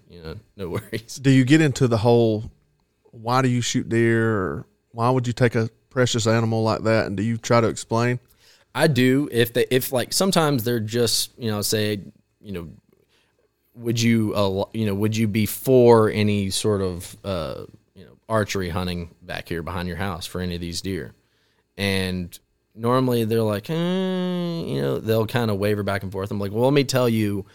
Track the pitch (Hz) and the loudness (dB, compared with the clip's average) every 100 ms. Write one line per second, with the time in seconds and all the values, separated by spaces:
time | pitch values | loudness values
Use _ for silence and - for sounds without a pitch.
0 | - 87 80 80 - - 90 87 - 113 | -20 -18 -14 -14 -16 -12 -8 -8 -8 -10
1 | - - 135 131 127 156 151 123 131 113 | -10 -2 4 4 6 4 4 2 0 2
2 | 120 120 117 107 117 - _ _ _ _ | 4 4 4 0 -6 -16 _ _ _ _
3 | _ 117 110 127 131 123 117 127 - 117 | _ -12 -2 2 2 0 0 -4 -2 2
4 | 117 113 113 107 90 73 - _ _ 113 | 2 2 2 0 -2 -6 -12 _ _ -2
5 | 117 131 123 117 123 120 113 - _ 127 | 0 0 0 2 2 2 -2 -6 _ 0
6 | 123 127 110 113 113 113 110 107 110 110 | 2 2 2 2 2 0 0 0 2 2
7 | - 95 113 113 - 117 110 69 - 113 | 0 -2 -2 -2 2 4 4 0 -2 0
8 | 120 123 - _ _ _ _ 127 165 123 | 0 -2 -6 _ _ _ _ 0 2 4
9 | 127 135 147 117 117 123 117 127 - 127 | 4 2 0 0 0 0 0 0 0 -2
10 | 110 - 190 175 151 139 110 120 107 120 | -2 0 2 2 2 0 0 -2 -2 0
11 | 113 - - - 117 104 101 110 107 104 | 0 0 -4 -6 -6 -4 -2 -2 -2 -4
12 | 76 - _ _ 107 92 80 107 _ _ | -8 -20 _ _ -12 -12 -12 -16 _ _
13 | _ _ _ _ _ _ _ 120 117 113 | _ _ _ _ _ _ _ -8 -4 0
14 | 117 113 107 104 101 95 - 113 107 98 | 2 2 2 0 0 0 -4 -4 -2 0
15 | 107 110 113 107 104 - - 127 120 117 | 0 0 0 0 -2 -2 4 6 8 8
16 | 110 107 104 104 98 - 110 101 95 87 | 6 2 0 0 -2 -2 -2 0 -2 -6
17 | 87 - 98 92 73 50 50 - _ 98 | -12 -12 -8 -6 -6 -10 -14 -20 _ -20
18 | 78 - - 110 101 98 90 85 90 87 | -20 -20 -4 -2 0 -2 -4 -4 -4 -6
19 | 85 - 90 87 - 85 80 90 87 80 | -8 -14 -12 -12 -8 -8 -6 -6 -6 -6
20 | 98 85 - 90 90 87 87 82 95 90 | -6 -8 -10 -8 -6 -6 -8 -8 -8 -8
21 | 65 - _ _ _ _ _ - 98 95 | -10 -16 _ _ _ _ _ -4 -2 0
22 | 92 90 87 - _ _ _ 107 117 127 | -2 -4 -8 -12 _ _ _ -6 0 0
23 | 127 120 110 113 110 104 104 165 175 185 | 2 0 0 0 0 -2 -4 -4 -2 -2
24 | 185 185 180 180 170 165 - 135 139 131 | -2 -4 -4 -4 -4 -6 -6 -4 -2 -2
25 | 110 110 107 123 117 98 104 104 101 98 | 0 0 0 -2 -2 0 0 -2 -2 -4
26 | 98 95 95 104 101 107 127 147 127 127 | -6 -6 -6 -6 -4 0 2 2 2 2
27 | 123 110 104 101 - | 2 2 0 -2 -8